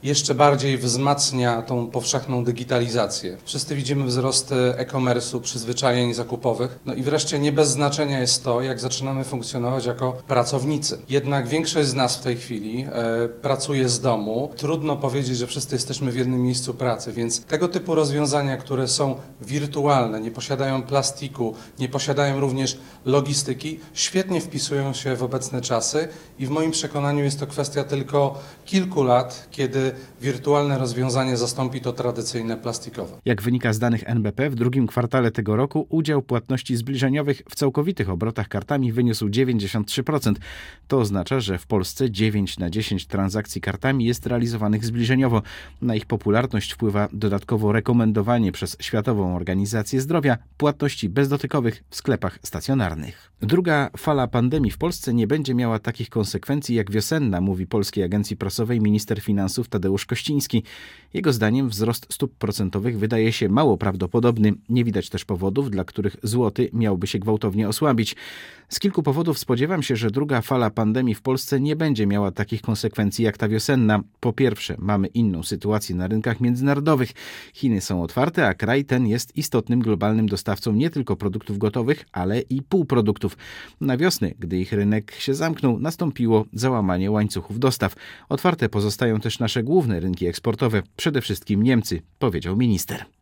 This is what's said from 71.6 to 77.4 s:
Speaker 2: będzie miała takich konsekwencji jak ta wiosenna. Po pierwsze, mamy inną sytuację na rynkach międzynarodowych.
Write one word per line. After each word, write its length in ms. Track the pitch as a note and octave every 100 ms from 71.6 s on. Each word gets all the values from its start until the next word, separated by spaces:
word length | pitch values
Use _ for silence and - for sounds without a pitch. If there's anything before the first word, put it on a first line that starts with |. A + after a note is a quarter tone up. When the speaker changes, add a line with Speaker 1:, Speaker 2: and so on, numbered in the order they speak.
| C#3+ D#3
Speaker 2:
będzie 320 | D#3+ A#2 G2+
miała 240 | G2+ G2+
takich 300 | F2+ G2+ A2+
konsekwencji 640 | - G#2+ A2 - G2+ - A2
jak 120 | -
ta 100 | A2
wiosenna. 520 | A2 - C3+ A2 G#2+ - _
Po 140 | B2
pierwsze, 420 | A2 C3 G#2+ - -
mamy 300 | F#2+ G#2 G2
inną 360 | A#2+ A2+ F2
sytuację 520 | E2+ F#2 G2+ G#2+ - F2+
na 120 | F#2
rynkach 340 | A2 G#2+ A#2
międzynarodowych. 720 | A#2+ B2 C#3 C#3+ D3 C#3+ B2 - - -